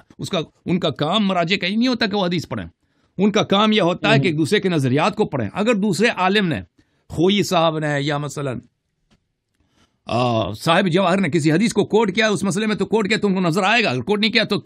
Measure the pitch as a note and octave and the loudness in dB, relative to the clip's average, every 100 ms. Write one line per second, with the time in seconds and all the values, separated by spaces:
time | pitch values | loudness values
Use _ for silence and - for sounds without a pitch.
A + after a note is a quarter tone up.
0 | - - - E3+ D3 _ - F3+ E3 - | -20 -14 -6 -6 -6 _ -4 -2 -2 -2
1 | D3 G#3 G3 F#3 E3 F#3+ F3+ G#3+ B3+ A#3+ | -2 0 0 0 0 -2 -2 0 0 0
2 | A3+ G#3 F3+ F3+ - A#2 E2+ _ _ _ | -2 -2 -2 -2 -4 -8 -10 _ _ _
3 | _ - G#3 G#3 - G3 G#3+ G#3+ E3+ F3+ | _ 0 2 2 2 2 4 2 2 0
4 | G#3 C#3 F3+ D3+ D3 G#3 G3 E3 C3 C#3 | 2 4 4 0 2 2 2 0 2 2
5 | F#3 G#3+ G#3+ C#3 G2+ E3+ G#3+ G#3+ G#3 D#3 | 0 0 -4 -2 -4 -2 0 0 0 2
6 | A3+ F#3+ F#3 G#3 F#3 A2 D#2+ _ _ _ | 0 2 0 2 0 -2 -8 _ _ _
7 | _ - F3+ G3+ - F3 E3 D#3 D3+ C#3+ | _ 0 2 2 2 2 0 0 -2 -2
8 | C#3+ D3 D3 D3 C#3 A#2+ - _ _ _ | -2 -4 -6 -8 -8 -8 -12 _ _ _
9 | _ _ _ _ _ _ _ _ _ _ | _ _ _ _ _ _ _ _ _ _
10 | - A#2 B2+ A2+ F2 G#2+ - F3 F#3+ E3 | -6 -2 0 0 -2 -4 0 2 2 2
11 | F#3 G3 F#3 E3+ D3+ D#3 A3+ - F#3 G#3 | 2 2 0 0 2 2 2 0 0 2
12 | A3+ A3 A3 G3+ G3 F3 G#3+ G3+ F#3+ G#3+ | 0 0 0 0 -2 -2 -2 -2 -2 0
13 | G3+ G#3+ G3+ F#3 F3+ E3 F#3+ A#3 G3 B2+ | 0 0 0 0 0 0 0 2 0 -2
14 | A#2+ G3+ A3 A3+ G#3 F#3+ | -2 0 2 0 0 -2